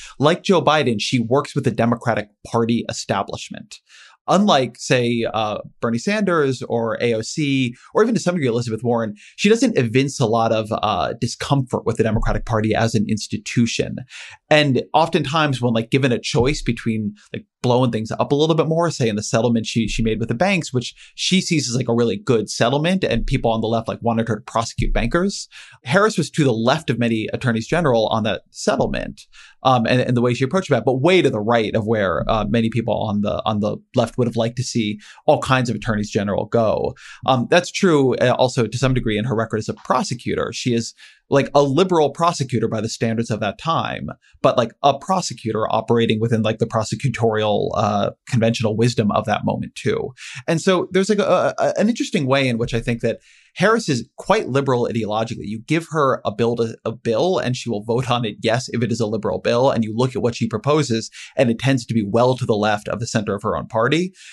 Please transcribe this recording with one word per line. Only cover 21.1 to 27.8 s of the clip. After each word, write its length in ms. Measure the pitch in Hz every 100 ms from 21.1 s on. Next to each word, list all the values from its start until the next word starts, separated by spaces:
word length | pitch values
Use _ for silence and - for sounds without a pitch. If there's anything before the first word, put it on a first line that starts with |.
| -
she 260 | - 185
sees 260 | - 160 123
as, 80 | 120
like, 140 | 123
a 60 | 117
really 200 | 117 101
good 360 | 123 117 104
settlement, 520 | - 120 139 165 185
and 220 | - 117 -
people 260 | 131 117
on 100 | 110
the 60 | 107
left, 200 | 113 113
like, 120 | 104
wanted 240 | 113 113 113
her 80 | 107
to 60 |
prosecute 500 | - 113 117 - -
bankers. 540 | - 117 170 196 - - - - - 123
Harris 340 | 180 214 -
was 100 | 139
to 140 | -
the 100 | 135
left 380 | 110 117 156 -
of 80 | 117
many 280 | 117 113 110
attorneys 340 | - 123 113 -
general 400 | 160